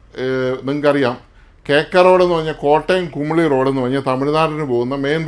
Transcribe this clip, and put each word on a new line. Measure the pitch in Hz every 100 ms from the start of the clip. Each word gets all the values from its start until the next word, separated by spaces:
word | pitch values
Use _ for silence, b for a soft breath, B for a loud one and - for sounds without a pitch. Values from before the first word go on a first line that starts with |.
| _ -
ഏഹ്, | 127 131 127 131 127
നിങ്ങൾക്കറിയാം, | 147 143 143 127 123 - b b b -
കേക്ക | 143 156 185 185
റോഡ് | 185 180
എന്ന് | 165
പറഞ്ഞാൽ | 156 147 143
കോട്ടയം | 156 151 185 175 139
കുമളി | 151 165 165
റോഡ് | 131 131
എന്ന് | 135
പറഞ്ഞാൽ | 123 135 135
തമിഴ്നാടിന് | 131 139 156 160 151 147
പോകുന്ന | 120 123 139 139
മെയിൻ | 160